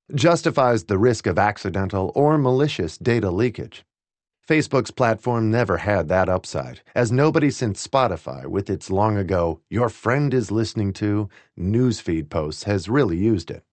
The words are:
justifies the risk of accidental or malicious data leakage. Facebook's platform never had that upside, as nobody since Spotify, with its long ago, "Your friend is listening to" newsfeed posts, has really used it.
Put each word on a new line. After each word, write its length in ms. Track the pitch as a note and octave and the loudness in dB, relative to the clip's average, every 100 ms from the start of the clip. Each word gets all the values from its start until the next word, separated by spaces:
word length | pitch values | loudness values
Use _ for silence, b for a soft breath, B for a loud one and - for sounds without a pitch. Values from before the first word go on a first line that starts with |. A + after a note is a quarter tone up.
| - | -8
justifies 680 | C3+ E3 E3+ D#3+ - B2+ A#2 | 0 2 2 0 2 2 2
the 140 | - F#2+ | 0 2
risk 300 | A#2+ A2 G#2 | 2 2 0
of 100 | E2+ | 2
accidental 720 | G#2 - G2 F#2+ F#2+ G2 F#2 - | 0 0 -4 -4 -2 -2 -2 2
or 220 | D3 D#3 | 2 4
malicious 600 | C3 C3 D3 - E2 - | 2 2 0 -2 -6 -4
data 320 | A#2 A#2 G2 | -2 0 0
leakage. 540 | F2+ B2 - - - _ _ _ _ _ _ - | 0 -2 -2 -12 -16 _ _ _ _ _ _ -2
Facebook's 420 | D#3 - C3+ A2+ | 0 2 0 0
platform 580 | - A#2+ A2 B2 A#2+ A2 | 0 2 2 -2 0 2
never 280 | A#2 G#2+ F2 | 2 2 0
had 320 | G#2 G2 D#2 | 0 0 2
that 200 | F#2 F#2 | 2 2
upside, 520 | F2+ - D2+ C2+ - _ A#2+ | 0 -4 -8 -8 -12 _ -2
as 160 | A#2+ | 0
nobody 380 | B2 D#3 D#3 C#3+ | 2 2 2 0
since 360 | - A2+ F#2+ - | 0 -4 -6 -2
Spotify, 600 | C3+ A#2+ E2+ - C2+ C2 | 0 0 -2 -8 -10 -6
with 220 | G2 G2 | -4 -4
its 220 | F2 - | -6 -2
long 260 | F#2+ G#2+ G#2 | 0 2 0
ago, 440 | F2+ F#2 E2+ D#2+ - | 0 0 0 -4 -6
"Your 200 | G#2 A#2 | -2 -2
friend 440 | - A2 C3+ C#3+ | -2 -2 0 0
is 160 | B2+ G2+ | 0 -2
listening 420 | G#2+ G#2+ A2 G2 | -2 -2 -2 -4
to" 340 | F#2 G#2 G#2 G2+ b b - | -2 -2 -2 -4 b b -8
newsfeed 720 | F2+ A2+ B2+ G#2+ - E2 D2+ | -2 0 0 0 -2 -4 -2
posts, 340 | E2+ D2+ - | -4 -4 -6
has 240 | G2+ G2+ E2 | -2 -2 0
really 300 | C#3 A2 E2 | 0 0 0
used 320 | A2 G2+ - | 0 0 -4
it. 120 | D2+ - | -14 -18